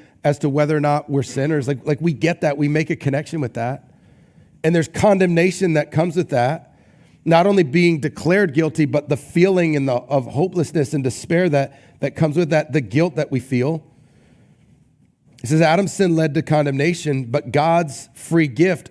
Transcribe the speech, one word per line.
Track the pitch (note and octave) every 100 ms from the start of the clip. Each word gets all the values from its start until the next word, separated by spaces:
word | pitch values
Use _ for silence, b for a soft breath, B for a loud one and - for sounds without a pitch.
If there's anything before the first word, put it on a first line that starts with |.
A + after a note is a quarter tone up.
| B B
as | D3 C#3+
to | D3
whether | C#3 D3+ D#3
or |
not | D3 D3 C#3+
we're | C#3
sinners. | B2+ C#3 C#3 D3+ B2
Like, | C3+ -
like, | D3
we | E3+
get | B2+ D#3+ F3
that. | D#3 C#3+
We | D3
make | D3+ D#3
a | E3+
connection | C#3 C3+ - E3
with | B2+ -
that. | A#2 C#3 - b b b b b b b
And | D#3+ E3+
there's | D#3
condemnation | - G#3 G3 F#3 E3 F3+ F3 F3+
that | D3+ D3
comes | D#3 F3+ E3
with | D3
that. | C3 A#2+ E3 - b b b b b -
Not | E3 F#3
only | G3+
being | D#3 D#3+ F3 D#3+
declared | C#3+ - - F#3+ G3
guilty, | C3 D#3 D#3 D3
but | C#3+ C#3+
the | C#3+
feeling | - E3+ F#3 F#3 E3 D3+
and | C3+
the, |
of | B2 - C#3 A#2+
hopelessness | C3 F#3 F3+ D3 E3 C#3
and | D3
despair | C3 - - E3+ F3+
that, | C#3+ C3+ - - _
that | C#3+ -
comes | D#3+ D3
with | E3+
that, | D#3 D3+
the | C#3+
guilt | G#2+ B2 F3 D3
that | D3+
we | C3
feel. | - B2 B2+ E3 - b b b b b b b b _ _ _ _ _ _ -
It | A2+
says, | D#3
"Adam's | D#3+ E3+ G3
sin | - F#3+ D#3+
led | D#3+
to | C#3+
condemnation, | - D3+ D3 C3+ D#3 E3+ D3+ C3+ A#2+
but | C#3+ B2+
God's | C#3+ D#3+ E3+ E3 A#2+ - -
free | - E3 D3+
gift | A2+ F3+ E3 -